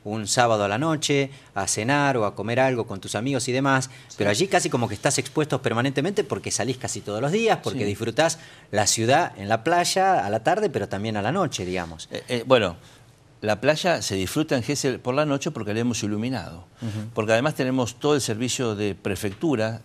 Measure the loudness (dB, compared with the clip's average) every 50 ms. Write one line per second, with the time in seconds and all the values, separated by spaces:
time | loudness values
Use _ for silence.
0 | -10 -8 -6 -6 -4 0 2 4 4 4 4 4 2 2 0 0 0 0 0 0
1 | 0 0 0 0 0 -2 -6 -12 -20 -10 -8 -6 -4 -2 -2 -2 0 2 2 2
2 | 2 2 2 2 0 0 -2 -4 -4 0 2 2 4 4 2 0 -2 -4 -6 -8
3 | -8 -6 -4 -4 -2 -2 -2 -2 -2 -2 0 0 2 4 4 2 2 -2 -8 -16
4 | -20 -12 -6 0 2 2 4 2 2 2 4 2 2 2 2 0 0 0 -2 0
5 | 0 0 0 0 -2 -2 -2 -2 0 0 0 -2 0 0 0 0 0 0 0 0
6 | -2 0 0 -2 -2 -2 -4 -6 -4 -4 -4 -2 -2 -2 -2 -4 -6 -8 -8 -8
7 | -6 -6 -4 -2 -2 0 0 2 2 2 2 0 0 -4 -4 -2 -2 -2 -2 -2
8 | -4 -2 2 2 2 2 2 -2 -10 -18 -20 -20 -12 -4 0 0 2 2 2 2
9 | 4 4 4 4 4 2 -2 -6 -2 0 0 0 2 2 2 4 4 2 2 2
10 | 4 4 4 4 2 2 0 0 2 2 2 2 2 0 0 -2 -4 -4 -4 -4
11 | -4 -2 -2 0 0 0 0 0 0 -2 -2 -4 -4 -4 -4 -4 -4 -6 -10 -12
12 | -14 -12 -10 -10 -6 -4 -4 -4 2 4 6 6 6 4 0 -4 -12 -20 -20 -20
13 | -20 -20 -20 _ _ _ -16 _ -2 -2 -2 2 2 2 2 2 2 0 0 0
14 | -2 -2 -2 -2 -2 -2 -2 -2 -2 0 0 -2 -2 -2 -2 -2 0 -2 -2 -2
15 | -2 -2 0 0 0 0 0 -2 -2 -4 -6 -6 -6 -4 -2 -2 0 0 -2 -2
16 | -2 -4 -2 -4 -4 -4 -4 -6 -6 -8 -12 -16 -18 -20 -16 -12 -8 -8 -6 -6
17 | -8 -6 -4 -2 0 2 2 2 2 2 0 0 -2 0 0 0 0 -2 -4 -2
18 | 0 2 2 2 2 0 -2 -2 -2 -4 -2 -2 -2 -2 -2 -2 -2 -2 -4 -4
19 | -4 -4 -4 -4 -4 -6 -6 -2 -2 0 0 0 0 -2 -4 -6 -10